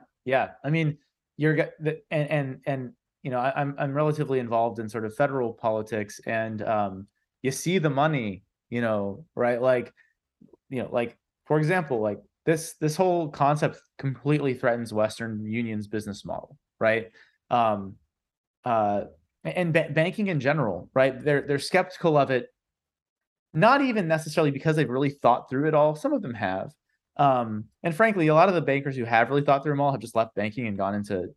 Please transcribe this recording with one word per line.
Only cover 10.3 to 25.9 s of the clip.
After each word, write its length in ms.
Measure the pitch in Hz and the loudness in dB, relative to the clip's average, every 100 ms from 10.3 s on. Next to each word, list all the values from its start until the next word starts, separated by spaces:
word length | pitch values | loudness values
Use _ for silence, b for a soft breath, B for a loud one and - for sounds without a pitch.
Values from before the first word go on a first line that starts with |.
| _ - - - | _ -20 -20 -10
you 120 | 127 | -8
know, 60 | 101 | -4
like, 280 | 120 120 - _ _ | -4 -4 -8 _ _
for 140 | - 156 | -2 0
example, 420 | 156 185 151 117 | 2 0 -2 -2
like, 200 | 107 101 - _ 151 | -2 -4 -12 _ -2
this, 280 | 160 - - | -2 -2 -6
this 140 | 151 | -2
whole 340 | 151 185 175 156 | 2 2 2 -2
concept 520 | - 143 151 139 - _ - | 0 2 2 0 -4 _ -8
completely 560 | 139 123 143 147 139 | -6 -4 0 0 0
threatens 400 | 123 123 120 113 | 0 0 0 -2
Western 500 | 107 107 - 113 107 | 0 0 -2 -8 -6
Union's 440 | 107 113 117 107 104 | -6 -4 -4 -6 -6
business 360 | 110 104 98 | -6 -6 -10
model, 320 | 85 - - - _ - | -10 -10 -12 -20 _ -2
right? 320 | 110 113 - b b b - | 2 2 -2 b b b -2
Um, 460 | 120 113 101 98 104 _ _ _ _ _ _ | 0 2 0 -6 -14 _ _ _ _ _ _
uh, 380 | 123 113 104 101 101 - _ _ | -2 0 2 0 -4 -12 _ _
and 280 | 160 180 170 | -8 -4 0
ba-, 180 | 160 156 | 0 2
banking 380 | 151 175 220 196 | 0 0 0 -2
in 100 | 151 | 0
general, 500 | 131 156 110 87 - | 0 0 0 -4 -2
right? 280 | 131 135 120 | 2 2 2
They're, 200 | 147 139 | 0 0
they're 160 | - 139 | 0 -4
skeptical 580 | - 185 185 - 170 147 | 0 0 0 -2 2 4
of 140 | 131 | 2
it 180 | 127 120 _ _ _ _ _ _ _ _ _ _ 156 | 0 -4 _ _ _ _ _ _ _ _ _ _ 4
not 240 | 220 277 | 6 6
even 260 | 262 214 160 | 2 0 0
necessarily 460 | 156 156 170 151 | -2 -2 0 2
because 240 | 131 160 156 | 2 0 2
they've 120 | 120 | 2
really 220 | 131 143 | 0 -2
thought 380 | - 120 127 - | 2 4 4 0
through 180 | 127 156 | -2 2
it 80 | |
all. 220 | 151 151 | 4 4